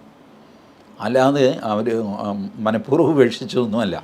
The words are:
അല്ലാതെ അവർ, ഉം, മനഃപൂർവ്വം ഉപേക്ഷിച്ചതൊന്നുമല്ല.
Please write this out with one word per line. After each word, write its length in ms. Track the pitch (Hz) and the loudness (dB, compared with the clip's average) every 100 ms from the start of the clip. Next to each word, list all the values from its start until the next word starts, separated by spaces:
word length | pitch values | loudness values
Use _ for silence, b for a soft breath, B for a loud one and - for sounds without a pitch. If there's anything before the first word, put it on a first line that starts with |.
| - - - - - - - - - - | -20 -20 -20 -20 -20 -20 -20 -20 -20 -8
അല്ലാതെ 580 | 110 127 131 143 131 160 | -2 2 4 4 2 2
അവർ, 320 | 113 107 117 113 | -2 -2 0 -2
ഉം, 560 | 107 107 107 101 98 - | -4 -6 -6 -6 -8 -4
മനഃപൂർവ്വം 560 | 107 110 120 156 156 | -2 -2 0 2 4
ഉപേക്ഷിച്ചതൊന്നുമല്ല. 920 | 147 120 - 123 127 117 107 92 80 | 4 4 2 -4 -2 0 0 -2 -4